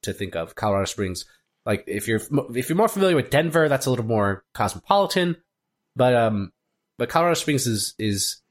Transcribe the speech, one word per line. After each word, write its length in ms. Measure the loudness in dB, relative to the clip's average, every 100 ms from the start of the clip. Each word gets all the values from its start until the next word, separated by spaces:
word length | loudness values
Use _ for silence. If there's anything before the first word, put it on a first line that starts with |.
to 100 | -10
think 220 | -8 -6 -6
of, 200 | -8 -4
Colorado 280 | 0 0 -2
Springs. 380 | -2 -4 -4 -12 _ _ _ -4
Like, 200 | -4 -4
if 200 | -6 -2
you're, 100 | -2 0 -2 -2 -4
if 120 | -2
you're 80 | 0
more 140 | 0
familiar 260 | 2 2 2
with 140 | 2
Denver, 400 | 0 2 2 2
that's 160 | 2 0
a 40 |
little 160 | -2 0
more 380 | 2 2 -2 -8
cosmopolitan. 840 | -4 -4 -4 2 2 4 2 0 -2 _ _ _ _ _ 2
But, 180 | 4
um, 380 | 4 2 0 -4 -10 _ _ _ -8
but 100 | -2
Colorado 280 | 2 2 0
Springs 320 | 0 -2 0
is, 260 | -2 -4 -4
is, 440 | -4 -2 -4 -8 _